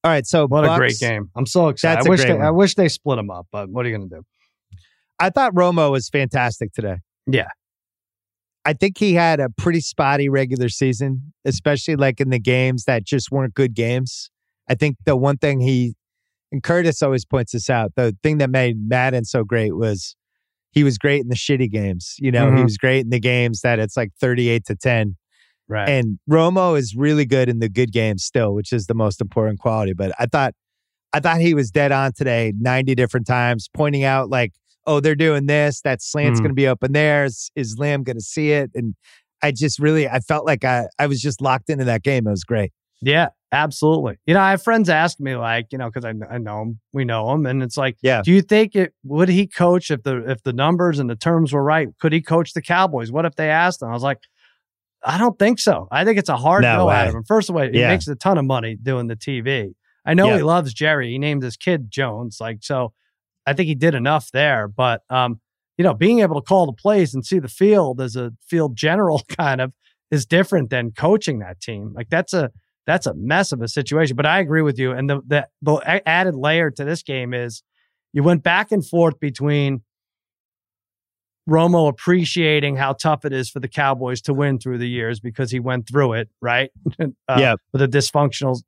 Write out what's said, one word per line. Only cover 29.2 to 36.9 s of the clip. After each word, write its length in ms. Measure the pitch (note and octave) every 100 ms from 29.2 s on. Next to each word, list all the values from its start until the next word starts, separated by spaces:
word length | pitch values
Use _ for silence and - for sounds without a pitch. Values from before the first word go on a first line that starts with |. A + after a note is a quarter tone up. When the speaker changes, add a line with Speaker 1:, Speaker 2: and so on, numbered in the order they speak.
Speaker 1:
important 380 | G2 - A2 G2+
quality. 340 | B2 A2 G2
But 180 | F#2 F#2+ -
I 60 | A#2
thought, 280 | D3+ C3 - _ _ _ _ _
I 60 | D3+
thought 200 | E3 E3
he 140 | E3+
was 180 | D3+ A#2+
dead 200 | D3 C#3+
on 200 | C3+ C3+
today, 400 | - C3 A#2 A2+ G#2
ninety 360 | A#2+ C3 C3 B2+
different 320 | A#2+ B2+ A2+
times, 420 | B2 A#2+ A#2 -
pointing 300 | - D3 C#3+
out, 260 | C3+ C3+ A#2
like, 220 | C3 A2+ _ _ _ -
"Oh, 140 | D3
they're 160 | D3 D3
doing 300 | D#3+ C#3+ C#3
this. 360 | D3 D3 C#3
That 200 | D3 B2
slant's 380 | - D3+ D3 A2+
Speaker 2:
Hmm. 60 | A2
Speaker 1:
gonna 80 | C3+
be 120 | C3+
open 240 | B2 C3